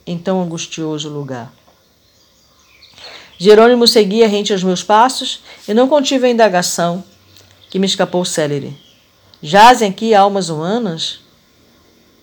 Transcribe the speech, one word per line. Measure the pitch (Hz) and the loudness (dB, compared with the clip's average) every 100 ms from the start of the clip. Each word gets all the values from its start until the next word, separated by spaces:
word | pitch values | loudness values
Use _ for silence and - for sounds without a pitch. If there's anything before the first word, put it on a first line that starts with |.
| - | -12
em | 170 | -10
tão | 196 190 | -4 -4
angustioso | 180 165 - - 156 151 151 | -4 -8 -12 -10 -8 -8 -10
lugar. | 147 143 127 120 _ _ _ _ _ _ _ _ _ _ _ _ _ _ - - - - - | -12 -12 -12 -14 _ _ _ _ _ _ _ _ _ _ _ _ _ _ -20 -20 -20 -20 -2
Jerônimo | 180 208 233 247 233 | 4 6 6 4 2
seguia | 233 196 220 226 | 2 2 2 2
rente | 202 208 | 0 -2
aos | 196 | -2
meus | 185 180 | -2 -4
passos | - 214 254 262 - - - - - | 2 2 2 0 -8 -12 -16 -18 -4
e | |
não | 214 262 | 0 2
contive | 302 - 269 247 | 0 0 0 0
a | |
indagação | 233 214 180 175 - 170 180 - _ _ _ _ _ _ | 2 2 2 -2 -4 -4 -6 -12 _ _ _ _ _ _
que | 185 | -4
me | 190 | -4
escapou | - 180 180 180 | -2 -2 -4 -4
célere. | - 151 143 - 139 _ _ _ _ _ _ | -4 -4 -6 -8 -16 _ _ _ _ _ _
"Jazem | 151 196 226 247 214 | 0 6 6 6 0
aqui | 190 226 208 | -2 0 2
almas | 202 196 170 | 2 0 -6
humanas?" | 156 165 233 220 160 - - _ _ _ _ _ _ _ _ _ _ | -6 -6 -4 -6 -8 -10 -12 _ _ _ _ _ _ _ _ _ _